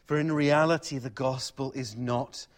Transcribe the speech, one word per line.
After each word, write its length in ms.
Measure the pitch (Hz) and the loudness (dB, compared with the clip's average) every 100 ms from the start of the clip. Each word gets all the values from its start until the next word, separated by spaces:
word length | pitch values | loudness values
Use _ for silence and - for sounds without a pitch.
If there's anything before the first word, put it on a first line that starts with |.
| - | -2
For 140 | 151 | 0
in 140 | 160 | 2
reality, 640 | 151 143 147 160 165 - 139 | 2 4 4 4 2 0 -8
the 120 | 123 | -8
gospel 640 | 110 127 131 - - 135 | -2 -2 -2 -6 -6 -6
is 240 | 139 117 110 | -6 -8 -6
not 500 | 123 120 135 - - | -2 -2 -2 -10 -18